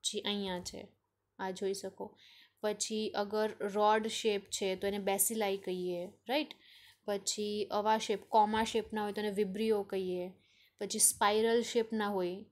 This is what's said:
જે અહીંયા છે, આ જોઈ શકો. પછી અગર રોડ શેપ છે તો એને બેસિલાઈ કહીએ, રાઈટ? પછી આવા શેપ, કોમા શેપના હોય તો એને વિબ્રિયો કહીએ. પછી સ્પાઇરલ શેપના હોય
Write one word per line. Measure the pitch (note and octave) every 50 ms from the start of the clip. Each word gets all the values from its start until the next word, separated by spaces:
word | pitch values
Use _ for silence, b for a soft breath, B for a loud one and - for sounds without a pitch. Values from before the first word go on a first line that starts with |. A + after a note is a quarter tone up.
| -
જે | - - G#3
અહીંયા | - G3 G#3 G3+ G3+ F#3+ F3+ F3
છે, | F3+ - - F3 - - _ _ _ _ _ _ _ _ _ -
આ | G3 F#3+
જોઈ | F#3+ F#3 G#3 F#3+ G3
શકો. | F#3+ - F#3+ - - G3 G#3 B B B B B B B B B _
પછી | - G#3+ G#3 G#3 - - A3 G#3+ G#3+ G#3
અગર | - - G#3 G3+ G#3 G#3+ G#3+ G#3+ G#3+ -
રોડ | - G#3 F#3+ G#3 G#3 G#3 G#3+ A3 G#3+
શેપ | A3+ - - - A3 G#3 G3+ G3+ -
છે | - - G#3 F#3+ F#3+
તો | F#3 -
એને | G3+ G3+ G3+
બેસિલાઈ | F#3+ F#3+ G3 G3+ - - A#3 A3 G#3 G3 G3
કહીએ, | G3 - F#3+ F#3 F#3 F3+ F3+ F3+ F3 F3 G3 - _ _ -
રાઈટ? | B3 D4+ D4+ - - B B B B B B B B B _
પછી | - G3+ G3 G3 - - - G#3 G#3 G#3 G#3 G3+ -
આવા | - G#3 G3+ A3 A3
શેપ, | A3 A3 - G#3+ G3 -
કોમા | _ - A3 G#3 G#3+ A3 A3 A3+
શેપના | A3+ - A3+ G#3+ - A3 G#3+ G#3
હોય | G#3
તો | G3+ G#3+
એને | G#3 G#3+
વિબ્રિયો | G3 G3 G#3+ F#3+ F#3 G3+ A3 A3 A3 G#3 G3
કહીએ. | G3 G3 F#3+ F#3+ F#3 F3+ F3+ F3+ F#3+ F#3 b b b b b b b b _
પછી | G#3 G3+ - A3
સ્પાઇરલ | - - - - A3 G3+ G#3+ A3 A3 A#3 A#3 A#3+
શેપના | A3+ - - A#3 A3 A3+ A3+ G#3+ G#3+
હોય | G3+ G#3 F#3+ F3+ F3 F3+ G3 G#3 _